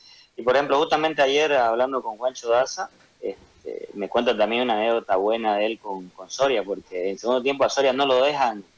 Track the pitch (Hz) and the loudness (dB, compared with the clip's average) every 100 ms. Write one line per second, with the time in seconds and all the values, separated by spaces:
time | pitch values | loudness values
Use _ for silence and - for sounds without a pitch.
0 | - - _ - 117 131 143 139 160 151 | -20 -20 _ -4 0 2 2 2 2 0
1 | 160 147 135 143 151 139 120 117 131 131 | 0 2 2 4 2 2 2 2 0 -2
2 | 120 107 127 127 120 120 135 185 - _ | -6 -4 -4 -4 2 2 2 -4 -10 _
3 | _ _ 104 95 - _ - - - 101 | _ _ -10 -10 -14 _ -12 -12 -12 -8
4 | 98 120 123 107 107 117 127 107 113 117 | -4 0 0 2 0 0 0 0 2 0
5 | 107 95 101 117 110 104 107 113 104 95 | 0 0 2 0 0 0 0 -4 -8 -10
6 | 90 - 92 - 139 117 95 92 - 90 | -12 -18 -12 -2 0 0 -2 -6 -8 -6
7 | 95 95 117 127 127 139 113 139 135 127 | -4 -4 -2 -2 -2 0 0 2 0 2
8 | 139 127 143 143 123 104 - | 2 4 2 2 -2 -2 -12